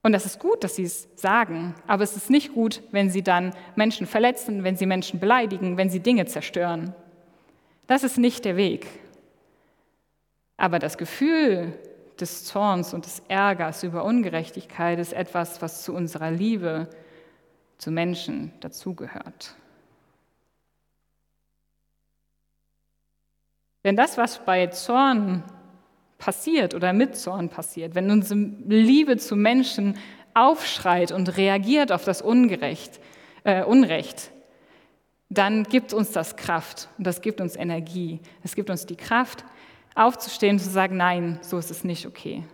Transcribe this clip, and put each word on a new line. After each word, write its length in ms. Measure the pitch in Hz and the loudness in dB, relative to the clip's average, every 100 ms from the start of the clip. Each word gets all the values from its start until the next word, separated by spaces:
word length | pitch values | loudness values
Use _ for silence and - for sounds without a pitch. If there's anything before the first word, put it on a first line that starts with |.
Und 60 | 226 | 4
das 160 | 202 202 | 2 0
ist 140 | - | -4
gut, 240 | 349 453 | 0 0
dass 100 | 185 | -2
sie 80 | - | -4
es 240 | 175 - - | -6 -8 -14
sagen, 640 | - 190 220 208 165 175 165 - | -4 2 2 2 -4 -8 -10 -2
aber 160 | 196 | 0
es 140 | 208 208 | 0 -4
ist 120 | - | 2
nicht 260 | 285 - | 2 2
gut, 280 | 226 226 - - | -2 -2 -2 -4
wenn 180 | 202 196 | 0 2
sie 140 | 185 | 0
dann 320 | 190 175 185 185 - - | 2 2 0 -8 -8 0
Menschen 320 | 220 220 175 | 0 0 -2
verletzen, 560 | 220 240 247 - 202 | 2 2 2 -6 -4
wenn 100 | 185 | -2
sie 120 | 185 190 | 0 0
Menschen 340 | 185 185 175 | 0 -2 -2
beleidigen, 560 | 196 247 220 190 185 180 | 2 2 2 -4 -2 0
wenn 140 | 190 | 0
sie 100 | 185 | 0
Dinge 260 | 226 240 175 | 2 2 0
zerstören. 680 | - - 180 175 165 175 185 - _ _ _ _ _ _ _ _ | -6 -6 -4 -2 -4 -8 -12 -20 _ _ _ _ _ _ _ _
Das 160 | 269 | 2
ist 160 | 262 262 | 2 2
nicht 260 | 240 240 | 2 2
der 120 | 208 180 | -2 2
Weg. 320 | 190 - - - - - _ _ _ _ _ _ _ _ _ _ _ _ _ - | 0 0 -8 -18 -20 -20 _ _ _ _ _ _ _ _ _ _ _ _ _ -2
Aber 240 | 185 170 | 0 0
das 180 | 156 - | -2 -6
Gefühl 800 | 170 - 294 320 285 180 170 - - - - - | -10 -2 2 4 4 2 -4 -10 -18 -20 -20 -12
des 260 | 175 - | -10 -10
Zorns 500 | - 202 208 185 175 | -6 0 2 0 -2
und 120 | 175 - | -8 -12
des 160 | - - | -16 -4
Ärgers 560 | 190 202 180 160 160 | 2 2 2 -4 -6
über 200 | 180 170 | -6 -4
Ungerechtigkeit 960 | 196 240 190 165 160 185 - - 170 175 | 0 0 0 -4 -6 -12 -14 -4 -2 0
ist 140 | 170 | -4
etwas, 500 | - 180 175 170 - | -6 -4 -4 -4 -8
was 220 | 165 - | -10 -10
zu 100 | - | -10
unserer 380 | 180 170 156 160 | -6 -6 -4 -4
Liebe 560 | 170 214 220 170 160 165 - - - - _ _ _ _ _ | -2 0 0 -2 -4 -6 -14 -20 -20 -20 _ _ _ _ _
zu 140 | - | -6
Menschen 600 | 165 175 170 - - 156 - | -2 -2 -4 -6 -8 -10 -14
dazugehört. 960 | - - 185 170 - - - - - - _ _ _ _ _ _ _ _ _ _ _ _ _ _ _ _ _ _ _ _ _ _ _ _ _ _ _ _ _ _ _ _ _ _ _ _ _ _ _ _ _ _ | -16 -12 -12 -12 -14 -14 -18 -18 -20 -20 _ _ _ _ _ _ _ _ _ _ _ _ _ _ _ _ _ _ _ _ _ _ _ _ _ _ _ _ _ _ _ _ _ _ _ _ _ _ _ _ _ _
Denn 120 | 196 202 | 0 4
das, 220 | 277 - | 2 2
was 260 | 233 - | -2 -2
bei 220 | - 185 180 | 0 2 0
Zorn 800 | 175 - 247 269 233 196 180 165 - - _ _ _ _ _ | -2 0 4 4 2 0 -4 -6 -20 -20 _ _ _ _ _
passiert 560 | - 185 311 320 180 | -6 -4 0 2 2
oder 180 | 170 180 | 0 2
mit 240 | 196 269 - | 2 2 -2
Zorn 320 | - 190 170 | -8 -6 -6
passiert, 480 | - 160 - 165 175 | -8 -12 -10 -6 -2
wenn 120 | 196 | 4
unsere 300 | 208 202 208 | 4 4 -2
Liebe 800 | 208 - - 220 220 277 294 240 | -2 -6 2 6 8 6 6 0
zu 180 | - | 0
Menschen 640 | 208 208 254 254 - 202 202 - - - | 2 4 4 2 -2 -2 -4 -12 -20 0
aufschreit 760 | 226 254 320 - - 185 175 175 | 6 6 4 -2 -2 0 2 2
und 260 | 180 185 185 | 0 -2 2
reagiert 540 | 196 196 196 294 277 | 2 2 2 2 4
auf 140 | 180 | 0
das 180 | - 185 | 0 -2
Ungerecht, 800 | 208 240 240 180 139 160 - - - - - - | 4 6 6 2 -4 -6 -12 -20 -20 -20 -20 -4
äh, 220 | - 190 | 0 2
Unrecht, 640 | 190 262 214 160 - - - - _ _ _ _ _ _ _ _ _ | 6 6 6 2 -4 -12 -18 -20 _ _ _ _ _ _ _ _ _
dann 340 | 196 196 220 | 0 2 2
gibt 280 | 208 254 247 | 2 0 2
uns 200 | 214 208 | -2 0
das 240 | 185 160 - | -2 -4 -8
Kraft 520 | - 165 - - - - | -4 -4 -4 -16 -16 -6
und 120 | 180 | -4
das 140 | 175 | -2
gibt 180 | 220 214 | -6 -4
uns 160 | 175 - | -6 -4
Energie. 640 | 170 165 160 180 170 165 - - | -6 -6 -6 -6 -6 -8 -14 -16
Es 100 | 175 | -8
gibt 160 | - 196 | -6 -4
uns 160 | 180 - | -6 -8
die 80 | |
Kraft, 500 | 175 - 240 254 - - - - - _ - | -12 0 0 0 -8 -20 -20 -20 -20 _ 4
aufzustehen 600 | 226 240 - - 202 202 | 4 4 -10 0 2 4
und 40 | |
zu 100 | 185 | 2
sagen, 260 | 190 190 185 | 0 0 2
„Nein, 420 | 180 180 170 165 | 2 2 -2 -6
so 160 | - 180 | -6 -6
ist 120 | 165 | -6
es 120 | 165 | -8
nicht 220 | 185 165 - | -6 -6 -10
okay.“ 380 | - - - 160 | -14 -12 -12 -14